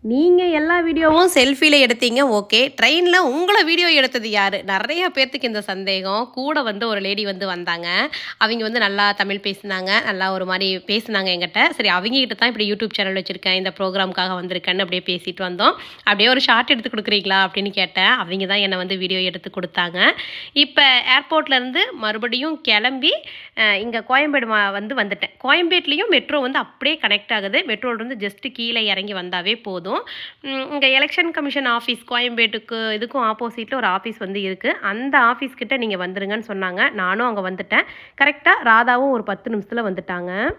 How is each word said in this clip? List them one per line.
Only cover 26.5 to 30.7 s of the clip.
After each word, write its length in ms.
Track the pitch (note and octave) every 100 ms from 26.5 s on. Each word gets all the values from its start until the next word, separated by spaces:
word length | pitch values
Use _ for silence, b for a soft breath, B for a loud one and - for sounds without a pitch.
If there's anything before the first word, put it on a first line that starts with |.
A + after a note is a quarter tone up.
| C#4
அப்படியே 400 | A#3+ _ C4 D#4+
கனெக்ட் 320 | A3+ - -
ஆகுது. 300 | A3 G3 A#3+ F4+
மெட்ரோல 280 | G#3+ B3+
இருந்து 200 | A3+ A#3
just 380 | B3+ G3+ G3 C4+
கீழே 320 | B3+ A#3 A#3
இறங்கி 300 | G#3+ F#3+ G3+
வந்தாவே 480 | G3 F3+ F3+ F3 A3+
போதும். 340 | A3 F#3 E3+ C#4+ B4 B B B
உம், 300 | C4+ C4+ C4